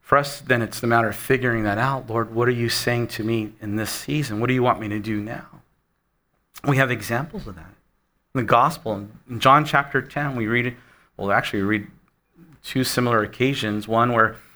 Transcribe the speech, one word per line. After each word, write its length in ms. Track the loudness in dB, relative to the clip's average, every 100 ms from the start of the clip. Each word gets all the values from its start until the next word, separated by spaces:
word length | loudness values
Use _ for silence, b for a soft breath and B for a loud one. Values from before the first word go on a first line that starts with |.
For 180 | 2 2
us, 220 | 2 -10
then, 220 | -2 0
it's 180 | 0 -4
the 60 | 2
matter 200 | 2 2
of 80 | -4
figuring 460 | 0 0 2 0
that 160 | 0 0
out. 300 | 0 -2 -4
"Lord, 260 | -4 -2
what 140 | 0 0
are 40 | 2
you 60 | 0
saying 400 | 0 0 -2 -2
to 140 | -4
me 300 | -2 -2 -2 -8
in 160 | -6 -4
this 140 | -4
season? 500 | -6 -4 -4 -2 -2
What 80 | 0
do 60 |
you 80 | 2
want 160 | 2 2
me 80 | -2
to 100 | -6
do 220 | -4 -4
now?" 260 | -4 -10 -14 -20 _ _ _ _ _ _ _ _ _ -6
We 140 | 0 4
have 120 | 4
examples 560 | 0 -2 -4 -4 -10 -12
of 80 |
that. 200 | -16 -18 -20 _ _ _ _ _
In 60 | -4
the 20 |
gospel, 640 | 4 4 4 0 -6 -6 -8 -18 _
in 100 | 2
John 260 | 6 6
chapter 360 | 6 0 0 -4
ten, 320 | -4 -6 -6
we 120 | -2 0
read, 280 | 0 -2 -6 b b b -8
well, 140 | 0
actually, 320 | 0 0 -2
we 60 | 0
read 180 | 0 -2 -18 _ _ _ _ -20 -20
two 200 | -6 -2
similar 400 | 0 0 2 2
occasions. 640 | 0 0 0 0 -2 -4 0
One 260 | 2 2
where 240 | 4 2 2 B